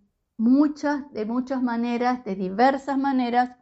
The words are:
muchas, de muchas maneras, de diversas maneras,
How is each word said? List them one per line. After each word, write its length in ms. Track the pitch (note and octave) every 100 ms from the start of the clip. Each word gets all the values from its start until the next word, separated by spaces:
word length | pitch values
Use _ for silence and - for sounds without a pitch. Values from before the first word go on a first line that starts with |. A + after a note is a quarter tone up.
| _ _ _ -
muchas, 680 | A3+ C4+ D4 D4 D4 D4 C#4
de 140 | G#3+ G#3+
muchas 340 | B3 B3+ C4
maneras, 640 | B3 A#3 A#3+ A#3+ B3 B3
de 100 | -
diversas 640 | F#3+ F#3 F#3+ C4 C4+ C#4 C4+
maneras, 540 | C4+ C4 A#3+ A#3+ B3 -